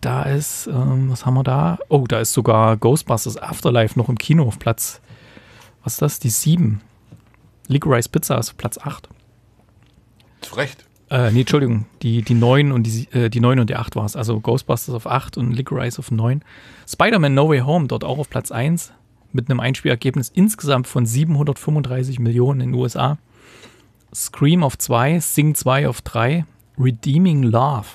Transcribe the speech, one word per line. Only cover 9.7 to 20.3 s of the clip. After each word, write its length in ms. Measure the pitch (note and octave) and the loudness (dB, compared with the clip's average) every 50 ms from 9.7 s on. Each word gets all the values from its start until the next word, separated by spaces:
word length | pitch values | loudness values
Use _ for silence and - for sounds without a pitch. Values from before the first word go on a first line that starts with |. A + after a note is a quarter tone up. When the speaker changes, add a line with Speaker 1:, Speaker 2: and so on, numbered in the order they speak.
| _ _ _ _ _ _ _ _ _ _ _ _ _ _ | _ _ _ _ _ _ _ _ _ _ _ _ _ _
Speaker 2:
Zu 140 | - - - | -20 -14 -6
Recht. 320 | A#2 C#3 - - _ - _ _ _ _ _ | -6 -6 -6 -6 _ -20 _ _ _ _ _
Speaker 1:
Äh, 200 | - B2+ B2 A2+ G#2+ | 0 0 2 4 4
nee, 80 | B2 | 2
Entschuldigung, 440 | C3 - - D3+ C#3 B2+ A#2 G#2 A2 - _ _ | 2 4 2 2 2 2 0 -2 -2 -6 _ _
die, 220 | - B2 A2+ A#2 A2 | -4 -2 0 0 2
die 100 | - B2 | 2 2
neun 400 | A#2 A2+ A#2+ B2+ C#3+ D3 C#3+ C3+ | 4 6 6 6 6 4 4 2
und 120 | B2 A2+ | 2 0
die, 240 | A2+ A2 A2+ C3 - - | 0 -2 -4 -6 -4 -2
äh, 160 | B2+ A#2+ A#2 | 0 0 0
die 120 | A2+ B2 | 0 2
neun 180 | A2+ B2 C3 C3 | 4 4 4 4
und 100 | A#2+ G#2 | 2 0
die 80 | - | 0
acht 180 | A#2 A2+ - - | -6 -6 -6 -6
war's. 200 | - G#2+ G#2 - | -4 -4 -4 -4
Also 240 | - A#2+ A2 A#2 G#2+ | -6 -4 -2 -4 -2
Ghostbusters 540 | G#2+ - A#2 B2+ - _ B2+ A#2 - - B2+ | -2 -2 -2 -2 0 _ -4 -4 -2 -8 -8
auf 120 | A#2 G#2+ | -8 -6
acht 300 | - B2 C3 - - - | -4 -4 -4 -4 -4 -8
und 160 | - B2 B2 B2 | -4 -4 -2 -2
Licorice 460 | A#2+ C3+ - - B2 B2+ A#2+ A#2+ - | -2 -4 -4 -4 -4 -4 -4 -6 -8
auf 120 | C3+ - | -8 -4
neun. 320 | A#2+ G#2+ A2+ A#2+ B2+ D3 - _ - - - - - - - - | -2 0 0 0 0 -2 -4 _ -20 -20 -20 -20 -20 -20 -16 -16
Spider-Man 460 | - - E3 G3+ A#3+ G#3 D#3 C#3+ C3+ | -2 0 2 2 4 4 2 4 4
No 160 | C3+ C#3+ D#3+ | 4 4 4
Way 100 | D#3 C3+ | 4 2
Home 260 | B2 C3+ D#3 F3+ D#3 | 2 2 0 0 0
dort 160 | A#2+ - A#2 - | 0 -4 -6 -4
auch 120 | D3+ B2+ C#3+ | -6 -6 -6
auf 120 | D3 - | -6 -6
Platz 200 | - C3 A#2 - | -6 -8 -8 -6
eins 420 | - A2+ A#2+ D3 E3 E3+ - - _ _ _ _ _ _ _ _ _ | -6 -4 -2 -2 -2 -2 -4 -10 _ _ _ _ _ _ _ _ _
mit 180 | C3 A#2+ - | -6 -2 0
einem 100 | C3 B2 | -2 0
Einspielergebnis 680 | A#2 B2 C3+ - - D3 C3 A#2 - C3+ B2+ D3 B2+ - | 0 -2 -4 -2 0 -2 -2 0 0 -2 -2 -2 -4 -4